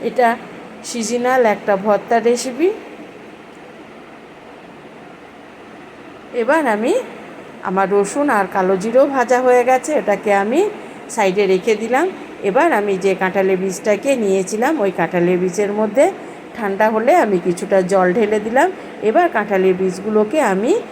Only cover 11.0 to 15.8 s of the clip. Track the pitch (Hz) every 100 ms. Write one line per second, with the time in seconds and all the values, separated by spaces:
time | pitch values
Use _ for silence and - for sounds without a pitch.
11 | - - 196 185 196 185 226 214 220 254
12 | 370 - - - 196 190 330 233 202 190
13 | 196 185 185 196 190 185 190 180 220 202
14 | 269 262 202 190 185 214 262 311 196 180
15 | 165 180 175 180 185 180 202 208